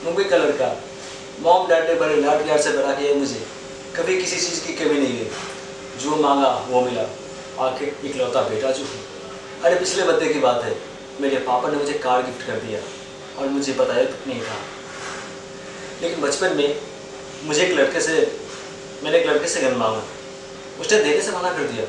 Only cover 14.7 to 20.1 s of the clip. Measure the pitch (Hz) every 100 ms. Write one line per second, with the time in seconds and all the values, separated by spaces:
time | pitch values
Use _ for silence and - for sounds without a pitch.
14.7 | - - - - - - - - - -
15.7 | - - - 170 165 139 - 185 151 143
16.7 | 147 - - - - - - 151 151 180
17.7 | 165 - 165 156 160 143 - - - -
18.7 | - - - 151 165 160 147 170 - 131
19.7 | 120 113 110 -